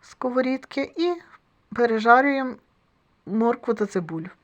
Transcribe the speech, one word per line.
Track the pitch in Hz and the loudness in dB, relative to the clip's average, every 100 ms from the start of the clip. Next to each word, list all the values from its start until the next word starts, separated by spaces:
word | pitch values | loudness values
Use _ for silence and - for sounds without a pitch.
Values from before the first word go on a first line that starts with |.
з | - | -20
сковорідки | - 254 247 254 262 - - 277 - | -8 -4 -2 0 -2 -6 -8 -6 -2
і | 339 349 - - _ _ _ 208 | -2 -2 -10 -20 _ _ _ -2
пережарюємо | 240 220 220 240 277 277 262 - _ _ _ _ _ _ - | 0 2 6 6 6 0 -4 -10 _ _ _ _ _ _ -6
моркву | 208 226 240 - | 0 2 0 -2
та | 214 208 | -2 0
цибулю. | 190 165 160 170 - | -4 -6 -8 -10 -16